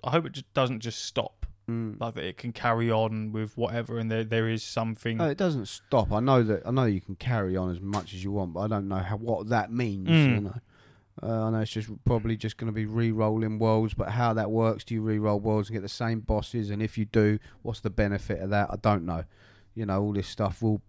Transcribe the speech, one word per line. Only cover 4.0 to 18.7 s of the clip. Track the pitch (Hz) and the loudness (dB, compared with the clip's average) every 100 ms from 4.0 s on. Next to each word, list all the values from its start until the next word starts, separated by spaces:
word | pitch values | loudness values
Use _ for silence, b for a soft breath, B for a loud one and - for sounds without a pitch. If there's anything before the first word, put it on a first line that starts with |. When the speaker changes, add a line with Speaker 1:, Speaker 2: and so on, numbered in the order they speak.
| 113 | -2
Speaker 1:
there, | 113 | -2
there | 113 113 113 | 0 0 0
is | 113 | -2
something. | - - 113 107 117 113 | -4 -4 -4 -2 -2 0
Speaker 2:
No, | 110 | 0
it | - | 2
doesn't | 185 143 101 | 0 0 -4
stop. | - - 131 101 | -10 0 2 4
I | 107 | 2
know | 127 131 | 6 6
that, | 110 101 - | 6 2 0
I | |
know | 127 120 | 2 2
you | 98 | 2
can | - 95 | -2 -6
carry | 123 117 95 92 | -2 0 2 0
on | 92 | 0
as | 87 | -4
much | 98 104 87 92 | -4 -4 -4 -6
as | |
you | 98 | -4
want, | 101 90 | -2 -2
but | 82 | -2
I | 107 | -2
don't | 104 98 | -2 0
know | 95 | -2
how, | 92 104 | -2 -4
what | 113 110 107 | -2 -2 0
that | 117 101 | 0 0
means, | 117 120 98 92 | -2 -2 -2 4
Speaker 1:
Mm. | 160 139 113 | 6 8 4
Speaker 2:
you | |
know. | 101 117 b b b b b - | 0 -8 b b b b b -10
Uh, | - 113 | -4 -2
I | 110 | 0
know | 110 | 0
it's | 110 | -2
just | 110 110 107 - | -4 -8 -4 0
probably | 113 113 110 | 0 0 -2
just | 110 - | -4 -6
gonna | 113 | -6
be | 107 107 | -4 -2
re-rolling | 113 117 110 107 110 110 110 | 0 0 2 2 2 0 2
worlds, | 113 110 110 | 4 4 2
but | - - | 0 -2
how | 113 120 | 2 2
that | 113 104 | 2 2
works, | 110 113 104 - | 4 2 2 -2
do | 113 | -2
you | |
re-roll | 110 107 107 104 | 0 2 2 2
worlds | 107 107 101 | 2 0 0
and | 113 | -4
get | |
the | 98 | -6
same | - 113 113 | -4 -2 -2
bosses? | - 107 - 120 104 | 0 0 0 -2 -2
And | 104 | -2
if | 110 - | -2 -2
you | 104 | 0
do, | 113 104 107 B B | 4 6 4 B B
what's | - 110 | -8 -6
the | 110 | -2
benefit | 95 101 101 - 87 | 0 0 0 -2 -4
of | 95 | 0
that? | 101 - | 2 0